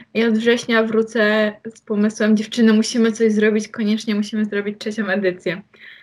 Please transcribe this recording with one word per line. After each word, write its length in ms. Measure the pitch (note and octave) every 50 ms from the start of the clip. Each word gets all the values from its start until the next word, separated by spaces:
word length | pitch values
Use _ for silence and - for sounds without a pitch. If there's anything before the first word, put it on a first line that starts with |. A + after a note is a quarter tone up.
| - _ -
i 100 | G#3+ A#3
od 140 | A#3 A3 A3
września 440 | A#3 A#3 A#3+ A#3+ - B3 A3+ A3
wrócę 720 | A3+ A3 A3 A3 A3 A3 - A#3 G#3 G#3 G#3+ A3 G#3+ G#3+ G#3 - - A3+ -
z 60 | _
pomysłem, 560 | _ - G#3+ G3+ G#3 A3 G#3+ - G#3+ G#3+ A3
dziewczyny, 360 | G#3 G#3+ - - A#3+ A3+ A3
musimy 400 | A3 G#3+ A3 - - A#3+ A3+ A3+
coś 200 | G#3+ A3 A3+ A3
zrobić, 360 | G#3 G#3+ G#3+ A3 G#3 A3 G#3+ -
koniecznie 460 | - A#3 G#3+ G#3 A3 G#3+ - A3 G#3
musimy 300 | G#3 G#3 - A3+ G#3+ G#3+
zrobić 340 | G#3 G#3 G3+ G3+ G#3 G#3 -
trzecią 280 | - A3 G#3+ A3+ G3+
edycję. 560 | F#3 F#3+ G#3 F#3+ F3+ F3+ - - F#3+ F#3+ G3+ - _ _ - - - - -